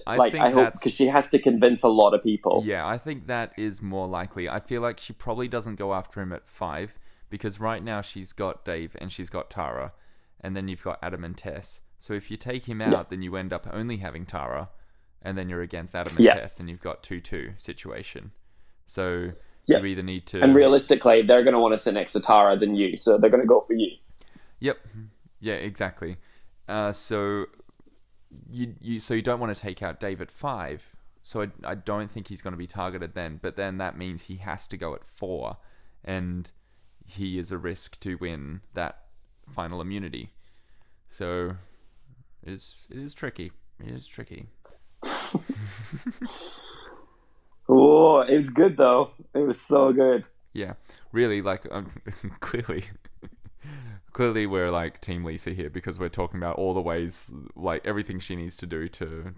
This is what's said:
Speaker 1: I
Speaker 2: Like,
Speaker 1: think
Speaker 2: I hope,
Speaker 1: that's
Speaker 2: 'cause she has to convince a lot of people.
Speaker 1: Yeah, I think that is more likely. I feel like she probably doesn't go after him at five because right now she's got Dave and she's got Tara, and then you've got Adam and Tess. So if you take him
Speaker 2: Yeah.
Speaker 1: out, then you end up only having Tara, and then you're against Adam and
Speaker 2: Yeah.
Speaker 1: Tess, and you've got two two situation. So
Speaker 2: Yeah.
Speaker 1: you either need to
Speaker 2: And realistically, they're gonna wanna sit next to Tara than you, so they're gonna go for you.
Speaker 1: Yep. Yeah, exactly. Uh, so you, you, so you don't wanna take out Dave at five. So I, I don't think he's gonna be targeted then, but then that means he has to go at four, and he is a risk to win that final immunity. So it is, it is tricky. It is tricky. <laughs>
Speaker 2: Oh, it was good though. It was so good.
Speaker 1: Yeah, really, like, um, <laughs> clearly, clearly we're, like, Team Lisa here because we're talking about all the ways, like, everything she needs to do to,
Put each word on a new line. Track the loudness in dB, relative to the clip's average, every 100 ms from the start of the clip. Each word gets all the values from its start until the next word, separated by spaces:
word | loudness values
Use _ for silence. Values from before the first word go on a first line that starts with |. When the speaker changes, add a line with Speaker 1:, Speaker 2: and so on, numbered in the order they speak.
| -2
Speaker 1:
I | 4
Speaker 2:
Like, | 4
Speaker 1:
think | 4
Speaker 2:
I | 4
hope, | 6 6
Speaker 1:
that's | 4
Speaker 2:
'cause | -2
she | 2 4
has | 6 4
to | 4
convince | 4 6 6 6
a | 6
lot | 8 8
of | 6
people. | 2 0 2 2 2
Speaker 1:
Yeah, | -2 -2
I | -4
think | -6 -10 -6
that | -6 -6 -6
is | -6 -6
more | -8 -6 -6
likely. | -6 -8 -8 -6
I | -6
feel | -6 -4
like | -4 -6
she | -12
probably | -10 -6 -6 -4
doesn't | -6 -8 -6
go | -4
after | -4 -6 -10
him | -10
at | -10 -14
five | -10 -8 -6 -10 -12 -20 -20 -16
because | -10 -10 -6
right | -4 -4
now | -6 -8
she's | -8 -12 -14
got | -6 -6 -6 -8
Dave | -8 -8 -12
and | -14
she's | -12 -10
got | -10 -10
Tara, | -8 -6 -6 -8 -12 -20 -20 _ _
and | -10 -8
then | -8
you've | -8
got | -8 -8
Adam | -8 -10
and | -10 -12
Tess. | -12 -12 -14 -20 -20 -18
So | -10
if | -8 -8
you | -12
take | -8 -10 -8
him | -4
Speaker 2:
Yeah. | 0 0
Speaker 1:
out, | -2
then | -10
you | -8 -8
end | -6
up | -8 -8
only | -8 -6 -8
having | -10 -12 -10
Tara, | -8 -6 -8 -10 -14 -20 -20 _ -16
and | -10 -8
then | -6
you're | -6
against | -6 -8 -10 -8
Adam | -2 6
and | 8
Speaker 2:
Yeah. | 6
Speaker 1:
Tess, | 0 -12
and | -12
you've | -12
got | -10 -12
two | -12 -12
two | -10 -10 -10 -12
situation. | -14 -14 -14 -14 -14 -16 -18 -20 -20 -20 -20 -20 -12
So | -6 -2 -2 -4 -8 -16 -4 4
Speaker 2:
Yeah. | 4
Speaker 1:
you | 2
either | -4
need | -4 -6 -6
to | 4
Speaker 2:
And | 8
realistically, | 10 10 8 6 6 8 8
they're | 8 8
gonna | 8 6
wanna | 6 4
sit | 0
next | 0 0
to | 0
Tara | 6 8 8 6
than | 4 2
you, | 0 2
so | 4 8
they're | 8
gonna | 6 6
go | 6
for | 4
you. | -2 -2 -6 -18 -20 -20 -20 -20 -6
Speaker 1:
Yep. | -4 -4 -8 -18 -18 _ -20 -12
Yeah, | -8
exactly. | -6 -6 -6 -6 -6 -10 -10 -16 -20 -20 -18 -8
Uh, | -4 -4
so | -4 -4 -2 -2 -2 -6 -12 -20 _ -20 _ _ _ _ -20 -14
you, | -8 -8 -8
you, | -8 -8
so | -4
you | -2
don't | 0 -2
wanna | -4 -6
take | -8 -8
out | -8 -6
Dave | -8 -8
at | -10
five. | -10 -8 -8 -8 -10 -16 -20 -20 -20
So | -10 -6
I, | -6 -8
I | -10 -10
don't | -6 -6 -6
think | -12 -14
he's | -12
gonna | -12 -10
be | -10
targeted | -8 -8 -8 -10
then, | -8 -10 -8
but | -8 -6
then | -6 -4
that | -6 -6
means | -10 -10
he | -12 -14
has | -10 -10 -10
to | -10
go | -10
at | -10 -14
four, | -12 -8 -6 -8 -12 -18 -20 -20 -18
and | -8 -6 -6 -8 -10 -16 _ _ -20 -20 -18
he | -10 -6 -6
is | -6
a | -8
risk | -8 -8 -12 -12
to | -10 -8
win | -8 -8 -10 -14 -12
that | -8 -8 -8 -18 -20 -20 _ -18
final | -12 -10 -8
immunity. | -8 -8 -8 -10 -14 -18 -20 -20 -20 -20 -20 -20 -20
So | -10 -6 -4 -6 -8 -16 -20 -20 -20 -20 -20 -20 -20 -16
it |
is, | -16 -16 -20 -18
it | -16
is | -16
tricky. | -10 -10 -10 -12 -14 -20 -18
It | -14
is | -14 -16
tricky. | -18 -16 -16 -18 -20 -20 -20 -20 -14
<laughs> | -8 -8 -4 -6 -6 -10 -10 -12 -12 -12 -10 -10 -10 -12 -14 -16 -18 -20 -20 -20 -20 _ _ _ _ -6 4
Speaker 2:
Oh, | 8 10 10 10 8
it | 6 4
was | 4
good | 4 6 6
though. | 6 6 2 -4 -6
It | -2
was | 0 -2
so | 2 4 6
good. | 6 6 4 0 _ -16
Speaker 1:
Yeah, | -10 -10 -12 -18 -20 -6
really, | 0 2 0
like, | -2 -4 -6
um, | -12 -12 -14 -12 -12
<laughs> | -12 -12
clearly, | -8 -6 -6 -6 -8 -14 -18 -18 -18 -18 -20 -18 -18 -16 -14 -16 -10
clearly | 0 0 2 0
we're, | 0 0
like, | 0 -4 -8
Team | -10 -8
Lisa | -6 -8 -8
here | -8 -8
because | -10 -10 -8
we're | -6
talking | -4 -6 -6
about | -6 -4
all | -2 -2
the |
ways, | -2 -4 -6 -10 -14 -16 -18 -10
like, | -6 -4 -4
everything | -6 -6 -8
she | -10 -10
needs | -10 -12
to | -10
do | -8 -10
to, | -10 -12 -10 -14